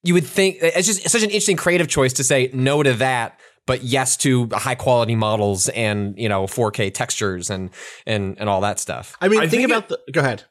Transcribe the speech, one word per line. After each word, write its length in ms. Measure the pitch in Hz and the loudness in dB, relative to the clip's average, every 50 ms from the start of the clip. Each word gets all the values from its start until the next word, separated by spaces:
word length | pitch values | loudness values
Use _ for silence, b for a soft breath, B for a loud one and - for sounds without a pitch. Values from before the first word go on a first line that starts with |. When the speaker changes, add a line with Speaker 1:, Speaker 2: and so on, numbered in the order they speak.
| - | 2
Speaker 1:
You 80 | 170 180 | 4 2
would 100 | 180 - - | 2 2 0
think 300 | - - 190 190 190 - | 0 2 2 2 2 2
it's 260 | 165 165 165 175 185 | 0 2 2 2 0
just 240 | 202 208 185 - 165 | 0 -2 -2 -2 0
such 120 | - 233 214 | 0 0 0
an 60 | 208 | 0
interesting 260 | 202 214 202 - 190 | 0 0 0 0 0
creative 320 | 156 - 175 175 175 170 - | 0 0 0 2 2 2 0
choice 240 | - 151 135 127 | 2 2 2 2
to 140 | 127 - 139 | 2 0 0
say 240 | - 151 135 127 127 135 | 2 2 2 2 0 0
no 300 | 131 127 135 143 147 151 | 0 0 2 2 4 4
to 80 | 139 123 | 2 2
that, 440 | 107 131 131 127 123 113 - - b b b b b b | 2 2 0 2 0 -2 -4 -8 b b b b b b
but 180 | - 127 127 131 | -4 -4 -2 -2
yes 340 | 123 120 135 131 - - - | -2 0 0 2 0 -2 0
to 320 | - 143 131 123 123 113 | 2 2 2 2 2 0
high 240 | 107 101 - 135 127 | -2 -4 -2 -4 -4
quality 400 | - - 135 123 120 117 110 117 | -2 2 2 4 4 4 2 0
models 540 | 110 110 107 107 107 104 104 101 92 92 139 | 0 0 0 0 2 2 0 0 0 -2 -4
and, 440 | - 113 117 107 104 104 101 101 98 92 | -2 -2 -2 0 0 -2 -4 -6 -6 -4
you 100 | 117 110 | -2 -2
know, 180 | 101 98 95 | 0 0 -2
four 260 | 95 - - 117 107 | -2 -2 -2 -2 -2
K 180 | 104 - 110 98 | 0 -2 -4 -4
textures 600 | 98 - 123 - - - 110 101 92 90 87 - | -2 -4 -4 -4 -4 -4 -4 -4 -4 -4 -6 -6
and, 200 | 104 92 92 90 B B B B B B B | -6 -6 -8 -10 B B B B B B B
and, 300 | - 110 104 98 95 98 - | -4 -2 -2 -2 -4 -6 -6
and 120 | 104 104 | -2 0
all 100 | 101 95 | 0 2
that 220 | 98 104 101 - | 0 0 -2 -4
stuff. 340 | - - 78 60 - - - - | -8 -8 -10 -10 -10 -16 -10 -2
Speaker 2:
I 80 | - 190 | 0 2
mean, 100 | 214 220 | 4 4
Speaker 3:
I 40 | - 165 | 2 2
Speaker 2:
think 140 | 185 233 | 2 2
Speaker 3:
think 100 | 254 269 | 2 2
Speaker 2:
about 180 | 240 226 208 - | 0 -2 -2 -6
Speaker 3:
it 120 | - - - | -10 -10 -10
Speaker 2:
the, 60 | - | -4
go 80 | 131 165 | -2 0
ahead. 240 | 139 135 113 101 - _ | 0 0 -2 -4 -10 _